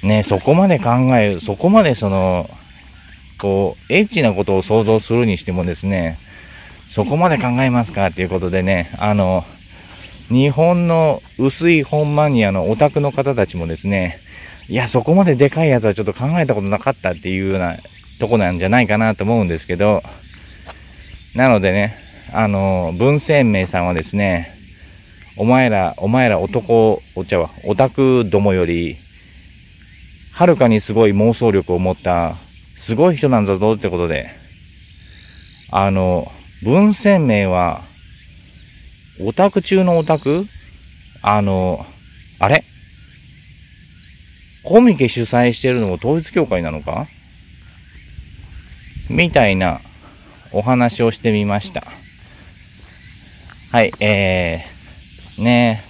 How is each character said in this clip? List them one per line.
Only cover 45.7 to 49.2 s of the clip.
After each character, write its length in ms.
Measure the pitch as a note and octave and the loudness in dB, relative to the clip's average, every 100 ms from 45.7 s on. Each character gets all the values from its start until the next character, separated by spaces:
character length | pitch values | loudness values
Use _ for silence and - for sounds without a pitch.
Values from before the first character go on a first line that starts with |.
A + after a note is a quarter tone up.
る 80 | B2+ | 0
の 80 | G#2+ | -2
も 60 | |
統 260 | F2+ A#2 D#3+ | -4 -2 -2
一 140 | D#3+ | -2
教 120 | F3+ D#3+ | -4 -2
会 160 | F#2 | -2
な 100 | E2 | -4
の 100 | D#2 | -8
か？ 260 | D2 D#3 D#3 - - - - - - - - - - - - - - - - - - - - | -8 -8 -8 -16 -20 -20 -20 -20 -20 -20 -20 -20 -20 -20 -20 -20 -20 -20 -20 -20 -18 -16 -8
み 220 | A#2+ | -2